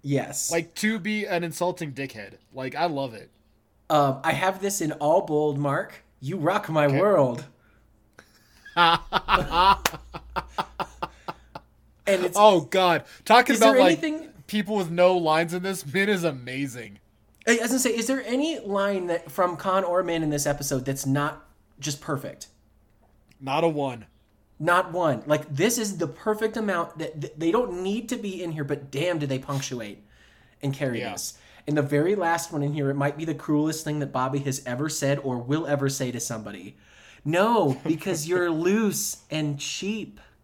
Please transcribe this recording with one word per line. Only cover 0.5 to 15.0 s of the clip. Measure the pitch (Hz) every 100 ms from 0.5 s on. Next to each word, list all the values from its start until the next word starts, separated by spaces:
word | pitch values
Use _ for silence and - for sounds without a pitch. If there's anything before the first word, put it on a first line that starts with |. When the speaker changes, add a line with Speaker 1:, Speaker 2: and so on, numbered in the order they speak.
| 170 165 -
Speaker 2:
to | 214 220
be | 180 214 202
an | 175
insulting | 170 151 175 180 156
dickhead. | 131 135 110 98 - _
Like, | 127 131
I | 143 170
love | 143 135
it. | 110 85 _ _ _ _ _ _
Speaker 1:
Um, | 151 143 131
I | 165
have | 139 185 190
this | 196 196
in | 156
all | 151 147 170
bold, | 156 151 151 143
Mark. | 143 143 - - _ _
"You | 135 185
rock | 156 202 -
my | 160 147
Speaker 2:
Okay. | 139
Speaker 1:
world." | 202 185 131 123 - _ _ _ _ _ _ - _ _ _ _ - -
Speaker 2:
<laughs> | 170 170 - 190 - 147 139 165 190 196 - - - - - - - - - - - - - - - - - - _ _ _ _ -
Speaker 1:
And | 190 180
it's | 196
Speaker 2:
Oh, | 214 185
God. | 143 190 185 160 - -
Talking | - 240 247 220
Speaker 1:
Is |
Speaker 2:
about, | 220
Speaker 1:
there | 254
Speaker 2:
like, | 180 165
Speaker 1:
anything | 311 311 - - -
Speaker 2:
people | 208 185 214
with | 170
no | 170